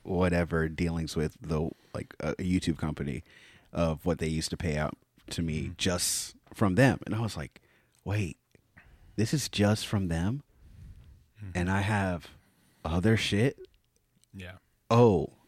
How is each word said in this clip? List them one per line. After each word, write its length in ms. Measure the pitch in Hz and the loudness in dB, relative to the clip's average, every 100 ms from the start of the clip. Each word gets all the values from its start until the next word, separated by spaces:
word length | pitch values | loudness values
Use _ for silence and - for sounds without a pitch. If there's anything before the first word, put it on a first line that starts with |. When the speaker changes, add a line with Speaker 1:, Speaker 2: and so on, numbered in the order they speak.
Speaker 1:
whatever 680 | - 90 90 87 82 82 80 | -4 0 2 2 2 0 0
dealings 460 | 78 85 82 78 | 0 -2 -2 -4
with 220 | 80 76 - | -2 -4 -4
the, 280 | 78 78 82 - _ | -4 -2 -2 -6 _
like, 200 | - - - | -12 -10 -8
a 140 | 78 - | -6 -4
YouTube 420 | 90 92 - 76 | 0 2 2 -2
company 440 | 78 76 71 65 - - - - _ | -2 -4 -6 -8 -10 -20 -20 -20 _
of 320 | 87 82 76 87 | -2 0 0 -2
what 120 | 80 | -2
they 100 | 80 | -2
used 220 | 80 - | -2 -4
to 60 | 82 | -4
pay 200 | 87 76 | -2 -2
out 200 | 73 - _ _ - | -4 -6 _ _ -10
to 120 | - | -6
me 200 | 82 78 | -4 -4
Speaker 2:
Mm-hmm. 80 | 92 87 | -6 -4
Speaker 1:
just 560 | 95 90 - - - - - | -2 0 -2 -4 -6 -14 -12
from 200 | - 101 90 | 0 2 4
them. 220 | 131 87 | 4 4
And 100 | - | -2
I 60 | 107 | -4
was 160 | 113 - | -4 -6
like, 240 | 69 - _ _ _ _ | -10 -14 _ _ _ _
"Wait, 340 | 90 101 90 - _ _ _ - - - - - | -4 -2 -2 -8 _ _ _ -20 -20 -20 -8 -2
this 180 | 110 | 0
is 140 | 147 - | 0 -2
just 380 | - 101 107 - | 2 2 2 0
from 220 | 104 92 | -2 0
them?" 340 | 82 92 139 - _ - - - - - - _ - 101 | 0 0 -2 -8 _ -20 -20 -20 -20 -20 -20 _ -18 -8
And 160 | 90 90 | -4 0
I 100 | 95 | 0
have 480 | 98 107 95 87 - - _ _ _ _ | 0 0 0 -2 -8 -20 _ _ _ _
other 320 | 80 87 107 113 | -4 0 4 2
shit. 420 | - 104 131 - - _ _ _ _ _ _ | 2 2 2 -2 -12 _ _ _ _ _ _
Speaker 2:
Yeah. 180 | 95 90 95 _ _ - | -18 -16 -18 _ _ 4
Speaker 1:
Oh, 420 | 117 120 87 69 - | 8 8 6 2 -8